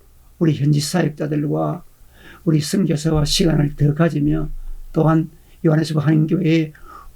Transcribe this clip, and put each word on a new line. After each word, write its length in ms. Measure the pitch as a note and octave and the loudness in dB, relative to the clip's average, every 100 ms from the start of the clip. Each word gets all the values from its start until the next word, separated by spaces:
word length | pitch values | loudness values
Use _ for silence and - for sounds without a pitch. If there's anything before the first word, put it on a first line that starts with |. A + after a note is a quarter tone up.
| - - - - | -20 -20 -20 -2
우리 160 | D#3+ | 0
현지 260 | A#2+ C#3+ D3 | 2 2 0
사역자들과 1040 | D3 F3+ D3+ - D3 D3 D3 D#3 D#3 F3 - - - - - - | 0 -2 -2 -4 -4 -4 -2 -2 -4 -6 -12 -20 -20 -20 -20 -6
우리 160 | F3 D3+ | 0 0
선교사와 640 | - G3 E3 D3+ D#3+ D#3 | 0 0 0 0 0 0
시간을 520 | D3 - E3+ D3+ D3 - | 0 2 2 2 0 0
더 180 | D3 | 0
가지며 540 | D3 E3+ D3+ D3 D#3 D3+ - - - - | 2 0 2 0 0 -4 -8 -10 -12 -6
또한 380 | E3 D#3 D#3+ D#3 - - - | 0 2 2 0 -8 -20 -4
요하네스버그 420 | E3 D#3 D#3 D3+ D3 | 0 2 0 0 2
한인교회의 640 | D#3 D#3 F3+ D#3 E3 D#3 - - - - | 2 2 0 2 0 0 -8 -20 -20 -20